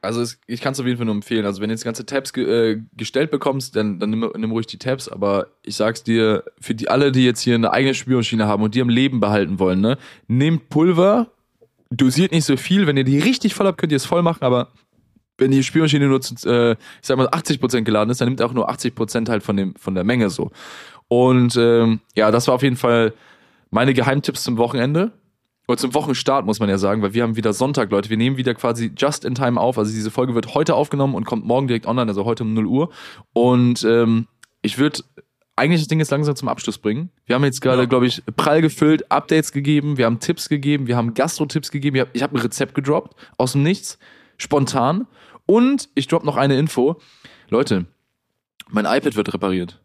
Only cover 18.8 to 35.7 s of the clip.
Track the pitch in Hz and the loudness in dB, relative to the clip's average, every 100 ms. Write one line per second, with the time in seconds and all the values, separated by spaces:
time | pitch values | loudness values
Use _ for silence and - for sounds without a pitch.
18.8 | 127 - 110 120 113 113 - 101 95 - | -6 -4 -4 -4 -2 -2 -2 -2 -2 -6
19.8 | - 92 92 127 107 78 - - - - | -6 -4 0 2 0 -2 -8 -8 -20 -20
20.8 | - - _ 120 127 127 120 120 117 117 | -20 -20 _ 4 4 6 4 4 4 4
21.8 | 113 113 _ - 107 113 123 123 135 120 | 4 0 _ 0 2 4 2 2 0 0
22.8 | 123 117 110 - _ _ _ _ _ 107 | 2 2 2 -2 _ _ _ _ _ 0
23.8 | 127 127 120 135 - - - 117 117 131 | 2 2 2 0 -2 -6 -4 -2 0 0
24.8 | 127 156 208 - _ _ _ _ - 123 | -2 0 -2 -6 _ _ _ _ -6 -2
25.8 | 131 127 143 127 - 139 101 107 104 98 | 0 -2 -2 -2 0 0 0 -2 0 0
26.8 | 98 107 101 110 117 113 113 104 131 143 | 0 0 -2 0 -2 0 -2 0 0 0
27.8 | 104 101 104 110 120 135 123 113 123 117 | 0 0 0 -2 0 0 -2 -2 -2 -2
28.8 | 113 - 139 147 - 127 131 120 110 123 | -6 -2 -2 -2 -6 -2 -2 0 0 0
29.8 | 107 110 107 120 127 117 113 143 156 156 | -4 -4 -6 -4 -2 -2 -2 -2 0 0
30.8 | 147 143 139 113 104 117 104 123 135 117 | 0 0 -2 -2 -4 -6 0 -2 0 -2
31.8 | 110 123 117 101 104 113 113 110 110 127 | -2 -2 -2 -2 -2 -2 -2 -2 0 0
32.8 | 165 - - - - 117 120 123 123 120 | -2 -6 -20 -20 -4 2 4 4 4 2
33.8 | 110 117 113 113 113 _ _ _ 110 - | 2 4 4 2 -2 _ _ _ -6 0
34.8 | 147 - - - - _ _ - 139 | 0 -2 -14 -20 -20 _ _ -2 2